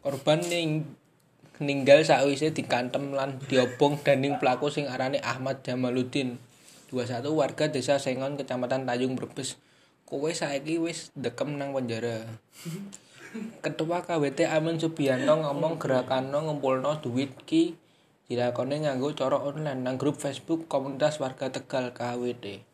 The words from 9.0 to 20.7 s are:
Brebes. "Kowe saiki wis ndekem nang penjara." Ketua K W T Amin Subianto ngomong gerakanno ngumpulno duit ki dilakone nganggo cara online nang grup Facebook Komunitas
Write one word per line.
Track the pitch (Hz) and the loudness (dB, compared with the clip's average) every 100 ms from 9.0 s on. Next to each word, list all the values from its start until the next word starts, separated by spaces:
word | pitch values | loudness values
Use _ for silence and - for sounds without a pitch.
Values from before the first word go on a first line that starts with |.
| 127 131 | 0 -2
Brebes. | - - 127 - _ _ _ _ | -6 -8 -8 -10 _ _ _ _
"Kowe | - 139 156 | -10 -4 -4
saiki | 170 151 139 151 165 | -2 -2 -2 -2 -2
wis | 165 160 - 147 | -2 -6 -12 -6
ndekem | 123 - 143 143 | -6 -4 -4 -4
nang | 139 | -4
penjara." | 135 123 113 117 113 113 113 _ - 170 175 196 - - - - 220 220 - | -2 -2 -2 -2 -4 -8 -14 _ -14 -10 -10 -12 -16 -20 -20 -14 -10 -10 -6
Ketua | - 147 160 175 | -8 -4 -2 -2
K | 175 165 | 0 0
W | 143 | 0
T | 135 | 2
Amin | 170 156 160 165 | 2 2 0 0
Subianto | 160 160 139 127 139 156 | -2 0 2 2 4 4
ngomong | 151 143 160 160 | 2 0 -2 -2
gerakanno | - 127 123 131 135 143 | 0 0 2 -2 0 -2
ngumpulno | 156 147 135 131 135 151 | -2 -2 0 0 0 -2
duit | 123 120 139 - - | -2 -2 -4 -8 2
ki | 160 170 165 _ _ _ _ _ | 4 4 0 _ _ _ _ _
dilakone | 120 123 123 127 147 | 0 0 0 -2 0
nganggo | 151 131 143 147 | 0 0 -2 0
cara | 135 143 | 0 0
online | 139 147 151 131 | -2 -4 -4 -4
nang | 127 131 | -4 0
grup | 143 147 | -2 -2
Facebook | 147 123 - 165 | -6 -8 -4 -4
Komunitas | - | 0